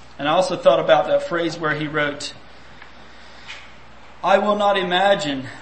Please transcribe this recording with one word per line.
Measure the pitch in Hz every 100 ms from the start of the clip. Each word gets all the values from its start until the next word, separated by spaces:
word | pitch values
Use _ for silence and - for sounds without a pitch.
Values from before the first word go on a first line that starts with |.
| - -
And | 143
I |
also | 175 185 165
thought | 185 165
about | 139 151 151
that | 143
phrase | - 170 170 156
where | 151 151
he | 151
wrote, | 151 143 143 - - - - - - - - - - - - - - - - - - - -
"I | 175 202
will | 208 202
not | 202 190
imagine | 180 180 196 196 147 135 123 -